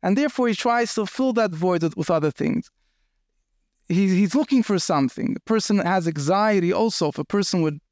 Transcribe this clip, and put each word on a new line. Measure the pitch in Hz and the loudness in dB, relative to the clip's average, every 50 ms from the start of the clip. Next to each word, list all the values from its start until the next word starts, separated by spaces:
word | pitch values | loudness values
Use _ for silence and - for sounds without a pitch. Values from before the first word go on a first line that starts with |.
And | - 180 196 240 | 0 0 0 2
therefore, | 285 294 - - 247 240 | 0 0 0 0 0 0
he | 214 | 0
tries | - - 240 233 240 240 220 - | 0 0 0 0 0 0 -2 -2
to | - 208 | -4 -6
fill | 196 - - 262 262 240 | -6 -4 -2 -2 0 2
that | 233 226 202 | 0 0 0
void | 175 156 170 185 180 170 165 | -2 -2 0 0 0 0 0
with, | 160 - | -2 -2
with | - 156 - | -4 -2 0
other | 175 160 151 151 | 0 0 0 -2
things. | - - - - - - - - _ _ _ _ _ _ _ _ _ _ _ _ _ _ _ _ _ _ _ _ _ _ _ _ | -2 -2 -2 -2 -2 -2 -6 -8 _ _ _ _ _ _ _ _ _ _ _ _ _ _ _ _ _ _ _ _ _ _ _ _
He, | 175 180 196 | 0 2 2
he's | 190 185 180 202 180 - | 2 4 2 2 2 2
looking | 277 302 - 277 254 | 0 0 2 2 0
for | 226 - 208 180 | 2 2 0 -2
something. | - - 180 147 139 123 - - - - - | 0 0 0 0 0 0 -2 -4 -4 -4 -4
The | - | -6
person | _ - 220 220 - - 208 196 | _ -2 -2 0 0 0 0 0
has | - 170 185 190 170 | 2 2 0 0 0
anxiety | 165 156 151 139 143 185 196 208 220 214 196 175 170 | -2 -4 -2 0 0 2 2 2 2 2 2 2 2
also. | - 180 220 226 - - 170 147 | 0 0 0 0 0 -2 -2 -2
If | - - | -2 -4
a | 147 | -6
person | _ - 202 196 - - 185 | _ -2 -2 0 0 0 0
would | 160 156 151 147 _ _ | 0 0 -2 -6 _ _